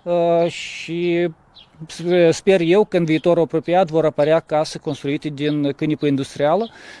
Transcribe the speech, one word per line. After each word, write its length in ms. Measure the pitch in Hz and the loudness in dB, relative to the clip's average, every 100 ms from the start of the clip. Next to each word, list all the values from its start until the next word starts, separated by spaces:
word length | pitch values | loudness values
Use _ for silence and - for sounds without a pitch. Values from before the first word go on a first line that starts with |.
uh, 480 | 175 175 170 170 170 | -4 0 2 2 0
și 760 | - - - - 170 175 170 175 - _ - - _ 160 - | -4 -12 -14 -10 -4 -2 0 -2 -6 _ -20 -20 _ -18 -10
sp-, 340 | 170 180 165 | 0 4 4
sper 300 | 156 - 190 | 4 2 2
eu 240 | 165 190 | 4 2
că 120 | 214 180 | 2 0
în 80 | |
viitorul 380 | 165 156 175 170 | 0 0 2 2
apropiat 480 | 160 160 160 175 175 | 0 -2 0 0 2
vor 140 | 160 | 2
apărea 360 | 156 147 147 160 | 0 0 2 2
case 380 | - 151 156 160 | 0 -2 -2 -6
construite 500 | 160 139 143 151 156 | -8 -6 -6 -6 -6
din 440 | 139 147 147 143 | -6 -4 -2 -2
cânipă 340 | 135 156 147 147 | -2 -4 -2 0
industrială. 640 | 139 139 - 147 180 226 - - - | -2 -4 -2 0 0 -2 -10 -20 -20